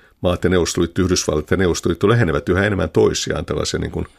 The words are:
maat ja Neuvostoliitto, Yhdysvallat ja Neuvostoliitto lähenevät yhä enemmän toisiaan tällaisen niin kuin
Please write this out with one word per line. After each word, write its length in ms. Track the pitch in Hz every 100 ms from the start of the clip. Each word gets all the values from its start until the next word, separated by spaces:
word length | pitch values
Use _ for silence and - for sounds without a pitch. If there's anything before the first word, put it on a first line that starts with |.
| _ _
maat 240 | 92 87
ja 60 | 90
Neuvostoliitto, 520 | 90 82 - 82 -
Yhdysvallat 480 | 92 90 - 78 76
ja 60 | 87
Neuvostoliitto 520 | 92 80 95 82 101
lähenevät 400 | 120 90 73 -
yhä 160 | 90
enemmän 260 | 101 95 87
toisiaan 560 | - 104 - - 76 78
tällaisen 340 | 76 78 82
niin 100 | 82
kuin 160 | 85 87